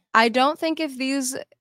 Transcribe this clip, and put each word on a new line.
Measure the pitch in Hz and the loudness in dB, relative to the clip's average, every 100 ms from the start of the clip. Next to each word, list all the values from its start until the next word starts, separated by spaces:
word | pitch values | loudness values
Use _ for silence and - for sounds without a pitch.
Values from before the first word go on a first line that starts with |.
| _ | _
I | 220 233 | 4 4
don't | 233 269 320 | 4 0 0
think | 330 311 | -4 -4
if | 311 254 | -6 -6
these, | 262 277 254 262 - _ | -4 -2 -4 -6 -12 _